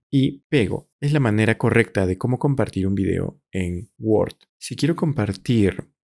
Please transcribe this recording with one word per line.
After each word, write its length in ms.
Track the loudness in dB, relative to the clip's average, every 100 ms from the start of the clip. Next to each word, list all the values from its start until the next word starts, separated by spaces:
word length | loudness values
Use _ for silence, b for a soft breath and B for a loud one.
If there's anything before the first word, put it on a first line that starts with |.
| _
y 300 | 0 2 -2 _
pego. 420 | 0 0 -4 -10 _
Es 120 | 0
la 80 | 2
manera 360 | 2 4 2 2
correcta 480 | 2 2 2 0
de 140 | 0 0
cómo 200 | -2 -2
compartir 480 | 0 0 -2 -2 -2
un 80 |
video 460 | -2 -2 -2 -4 -10 _
en 380 | -6 -4 -6 -10 -6
Word. 360 | 0 0 0 -6 _ _
Si 160 | -12
quiero 220 | -2 -2 0
compartir 960 | -2 0 -2 -2 0 2 2 0 -10 _ _